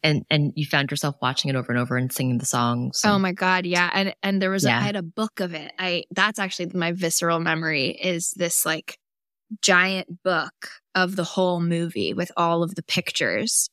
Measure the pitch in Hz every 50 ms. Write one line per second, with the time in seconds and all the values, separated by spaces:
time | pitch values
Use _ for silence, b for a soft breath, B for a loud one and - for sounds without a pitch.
0 | - 160 151 147 - _ - 151 147 143 - - 151 139 - 143 139 139 143 139
1 | - 147 139 _ - 127 131 - - 143 139 131 123 - 120 123 123 127 131 127
2 | 127 127 - - 131 127 123 120 - - - 127 120 120 120 120 123 127 - -
3 | - 214 208 196 190 185 180 - 185 185 185 185 185 175 175 175 180 175 - 190
4 | 196 196 - _ - 196 196 196 185 185 190 196 185 202 117 120 202 202 202 202
5 | 170 165 - - 220 220 _ - 196 180 165 156 - - - - 185 185 175 175
6 | - _ - 190 190 208 220 - 202 185 - - 180 175 - 180 170 165 175 180
7 | 185 165 165 - - 170 170 165 165 170 160 160 160 160 156 147 135 147 - -
8 | - 185 180 170 170 - - - 175 170 - - - 160 156 160 - - - _
9 | _ _ _ _ _ _ _ _ _ _ 214 - - - 190 180 180 190 190 190
10 | - _ 180 180 _ 185 180 165 151 180 - _ - - - - _ _ _ 185
11 | 185 180 190 190 170 - - - 185 180 180 175 170 170 170 165 170 165 170 -
12 | 101 80 107 - 175 180 - - 175 170 170 170 170 165 190 - 160 - - -
13 | - - - - 151 110 87 104 - 233 - - - -